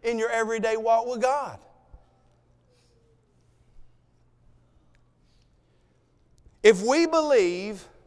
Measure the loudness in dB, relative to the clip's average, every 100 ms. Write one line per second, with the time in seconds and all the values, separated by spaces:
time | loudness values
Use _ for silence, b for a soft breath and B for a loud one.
0 | -4 -4 -2 -2 -4 -2 -2 -2 0 0
1 | 0 -2 -2 -2 -6 -14 -20 _ _ -20
2 | _ _ _ _ _ _ _ _ _ _
3 | _ _ _ _ _ _ _ -20 -20 _
4 | _ _ _ _ _ _ _ _ _ _
5 | _ _ _ _ _ _ _ _ _ _
6 | _ _ _ _ -20 _ 4 4 2 0
7 | 2 0 2 2 2 -2 -10 -12 -18 -20